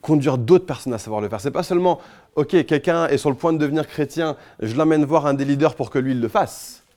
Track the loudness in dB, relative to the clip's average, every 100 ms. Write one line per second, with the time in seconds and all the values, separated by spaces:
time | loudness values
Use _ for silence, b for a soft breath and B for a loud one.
0 | 2 2 2 0 4 4 4 -8 -6 -6
1 | -4 -4 -4 -4 -4 -4 -2 0 2 0
2 | B B B -4 2 2 2 0 2 0
3 | 2 0 0 0 0 0 0 0 -4 -4
4 | -4 -2 -4 -4 B B -6 0 2 4
5 | 4 2 2 0 0 2 0 0 -4 -2
6 | -2 0 0 0 -2 -6 -18 -20 _